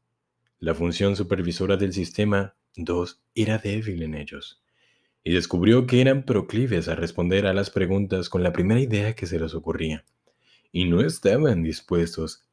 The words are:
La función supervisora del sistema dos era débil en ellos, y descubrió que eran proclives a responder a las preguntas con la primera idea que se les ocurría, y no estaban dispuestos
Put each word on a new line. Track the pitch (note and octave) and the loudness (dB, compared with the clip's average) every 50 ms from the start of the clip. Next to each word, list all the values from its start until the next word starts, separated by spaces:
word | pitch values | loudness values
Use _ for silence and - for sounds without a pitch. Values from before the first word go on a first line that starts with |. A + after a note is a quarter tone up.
| _ _ _ _ _ _ _ _ _ _ _ - | _ _ _ _ _ _ _ _ _ _ _ -6
La | E2+ E2 E2 | -4 -4 -2
función | E2 E2+ F2 F2 - G2+ G2+ G2+ | -2 -2 -2 0 0 0 0 0
supervisora | G#2 F#2+ F2+ G2 F#2 F2 F2 E2+ - F#2 G2+ G2 | 0 -2 -2 -2 -2 -2 -4 -2 -2 0 0 2
del | F#2+ G2+ F#2 | 2 0 -2
sistema | F2+ G2 E2+ - - - G#2 G#2 G2+ G2 G2 G2 _ _ _ _ - | -2 -4 -6 -6 -2 -2 0 2 2 0 0 -4 _ _ _ _ -14
dos | F2+ E2 F2 F2 F2 F2 - - _ _ _ - | -10 -4 -2 -2 -2 -2 -4 -8 _ _ _ -4
era | A#2 G#2+ G#2+ A2 | -2 0 0 0
débil | G#2+ - G2+ G2+ A2 A2 G#2+ F#2 E2+ D#2+ | -2 -2 -4 -4 -4 -4 -6 -6 -6 -6
en | D#2 D2+ | -8 -8
ellos, | D2+ D2 - - - - - - _ _ _ _ _ _ _ _ _ _ _ _ _ - | -10 -10 -12 -14 -16 -16 -18 -20 _ _ _ _ _ _ _ _ _ _ _ _ _ -2
y | E2 F2 | 0 0
descubrió | F2+ E2+ - F#2+ E2+ F2+ G#2+ A#2 - - | 0 0 0 -2 2 6 6 6 6 4
que | B2 B2 B2 | 4 4 4
eran | C3 C3 C3+ C#3 C3 | 6 4 4 2 0
proclives | - G2 G2 F2 - G2+ A2+ C3+ B2 G2+ E2+ E2 | 0 0 0 0 0 -2 -2 0 0 0 -2 0
a | E2+ D#2+ | -2 -4
responder | E2 F2 E2+ - - F2 F2 F#2+ G2+ G2+ | -4 -4 -4 -2 -2 0 2 2 2 2
a | F#2+ F#2 | 2 2
las | G2 G2 - | 0 0 -2
preguntas | - F#2+ F#2 F2 F#2+ G2+ G2+ G2 F#2+ F#2 F2 - | 0 -2 0 2 0 0 0 0 -2 -4 -4 -2
con | - F2+ F2 | -2 0 0
la | F2 - | 2 2
primera | - F2+ G2+ A2+ B2+ | 2 2 2 4 2
idea | C3+ A#2+ A2 G2+ G#2 A2 A2+ | 2 2 0 0 0 -2 -4
que | - - | -6 -6
se | E2+ F#2 D#2+ | -6 -4 -4
les | D#2+ D#2+ E2+ | -4 -4 -6
ocurría, | D#2+ - D#2+ E2 - E2 D#2 D#2 - _ _ _ _ _ _ _ _ _ _ _ _ _ _ | -8 -6 -6 -6 -4 -4 -4 -6 -8 _ _ _ _ _ _ _ _ _ _ _ _ _ _
y | - F2 F#2 | -2 0 2
no | F2 E2+ F#2 | 2 4 2
estaban | C#3 D#3+ E3 - - G2 G#2+ C#3+ D#3 C3+ G2+ E2+ E2 | 2 0 -2 0 2 2 4 4 4 2 2 2 0
dispuestos | D#2 D#2+ - - - F2+ E2+ E2+ E2+ - E2 D#2+ D2+ - _ _ _ | -2 -4 -6 -6 -2 0 0 0 0 -4 -6 -8 -8 -10 _ _ _